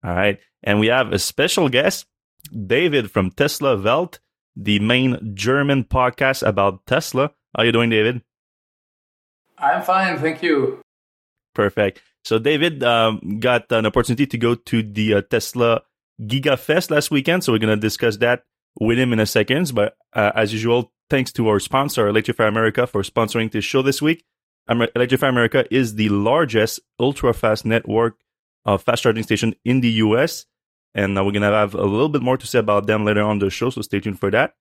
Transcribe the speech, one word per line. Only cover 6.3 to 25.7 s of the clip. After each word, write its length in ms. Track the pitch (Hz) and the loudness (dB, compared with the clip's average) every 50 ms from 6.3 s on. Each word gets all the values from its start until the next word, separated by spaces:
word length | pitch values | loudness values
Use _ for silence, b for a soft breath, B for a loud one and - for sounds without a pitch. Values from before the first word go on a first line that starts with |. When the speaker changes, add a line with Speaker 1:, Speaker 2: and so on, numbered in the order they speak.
| 131 - - - | 0 0 -2 -2
Speaker 1:
about 380 | 107 98 98 101 95 95 _ | 0 2 0 0 0 -4 _
Tesla. 460 | - 127 147 160 - - 127 139 147 _ _ _ _ _ - | -2 -2 -2 -2 -4 -4 -2 -2 -2 _ _ _ _ _ -2
How 60 | 113 | 0
you 80 | 117 | 2
doing, 180 | 113 117 117 117 | 2 2 0 2
David? 320 | 113 107 107 113 127 120 - _ _ _ _ _ _ _ _ _ _ _ _ _ _ _ _ _ _ _ _ _ _ _ _ _ _ - | 2 2 2 0 -2 -4 -10 _ _ _ _ _ _ _ _ _ _ _ _ _ _ _ _ _ _ _ _ _ _ _ _ _ _ -4
Speaker 2:
I'm 240 | - 139 - - | -2 0 0 0
fine, 380 | - - 185 185 190 185 165 139 | 0 0 0 2 2 0 -2 -2
thank 240 | 147 156 151 - 175 | -4 -4 -4 -2 -2
you. 360 | 170 156 139 127 - - - - _ _ _ _ _ _ _ _ _ _ _ _ _ _ | 0 0 0 0 -2 -4 -8 -16 _ _ _ _ _ _ _ _ _ _ _ _ _ _
Speaker 1:
Perfect. 480 | - 104 101 - - 104 98 - - _ _ _ _ _ | 0 0 0 2 0 0 0 -2 -6 _ _ _ _ _
So 140 | - 110 113 | -2 -2 0
David, 460 | 113 143 156 147 156 175 160 135 123 | 2 0 0 2 0 -2 -2 0 0
um, 560 | 120 120 117 113 113 110 98 - 87 104 110 | 2 2 4 4 2 0 -2 -6 -8 -8 -2
got 320 | 113 123 123 117 - _ | 0 2 0 0 0 _
an 160 | 123 113 110 110 | -2 0 0 2
opportunity 400 | - 131 120 - 120 113 143 135 | 2 0 0 0 0 -2 -2 -2
to 100 | - 117 | -2 -2
go 160 | 120 117 120 | 0 0 -2
to 300 | 117 _ - - 117 110 | -2 _ -2 -2 -2 -2
the, 320 | 107 101 107 107 107 104 | -2 -4 -2 0 2 2
uh, 60 | 98 98 | 0 0
Tesla 580 | _ - 117 - - - 123 120 117 117 - _ _ _ _ _ _ _ - | _ -4 -4 -4 -4 -2 0 2 2 2 0 _ _ _ _ _ _ _ -14
Giga 380 | 117 107 113 139 135 147 135 120 | -8 -6 -4 -2 0 0 0 0
Fest 320 | - - 151 175 180 - | 0 0 0 0 0 0
last 180 | 156 147 139 - | 0 0 0 2
weekend, 340 | 151 143 135 - 165 185 175 | 0 0 2 2 0 0 2
so 80 | - | 0
we're 60 | 117 110 | 0 2
gonna 200 | 110 110 107 107 | 2 2 0 2
discuss 400 | 107 110 - - - 117 104 101 | 0 -2 -2 0 -2 -2 0 0
that 260 | 120 117 120 123 _ _ _ _ _ _ _ - | 0 0 0 -2 _ _ _ _ _ _ _ -4
with 200 | 110 110 117 120 | 0 0 2 2
him 120 | 131 123 | 2 0
in 80 | 120 110 | 2 0
a 60 | 110 | 0
second. 480 | 104 - 120 107 - 127 151 180 147 127 | 2 2 0 0 0 0 -2 -2 -2 0
But, 240 | 110 101 107 _ _ _ _ _ | 0 0 -2 _ _ _ _ _
uh, 180 | 117 104 104 - | 0 0 0 2
as 180 | 113 110 101 110 | 0 -2 0 -2
usual, 400 | 107 110 117 117 123 120 _ _ _ _ _ | -2 0 2 2 0 0 _ _ _ _ _
thanks 220 | - 139 127 - - | -2 -2 -2 -2 -4
to 140 | - 120 110 | -2 0 2
our 120 | 104 101 | 2 2
sponsor, 480 | - - - 135 139 147 - - 110 104 | 0 0 -2 -2 -2 -2 0 0 0 2
Electrify 400 | 104 110 107 - 117 - 113 107 | 2 0 0 -2 -2 0 0 0
America, 380 | 104 113 113 110 104 - 123 | 2 2 0 0 0 0 -2
for 160 | 120 - 104 | -2 -2 -4
sponsoring 500 | 98 - _ - 113 110 - 117 113 110 | -4 -2 _ -2 -2 0 -2 -4 -4 -2
this 140 | - 110 101 | -4 -6 -6
show 160 | - - 135 | -2 -2 0
this 200 | 131 135 135 - 147 | 0 0 0 0 0
week. 200 | 151 165 165 _ _ _ _ _ _ _ _ _ - | -2 -2 -2 _ _ _ _ _ _ _ _ _ -4
Amer-, 200 | 117 117 117 113 _ | 0 0 0 -2 _
Electrify 340 | 120 123 120 131 123 - 135 | -2 0 2 2 0 2 0
America 360 | 127 123 117 113 - 135 120 - | 2 2 2 2 2 0 0 2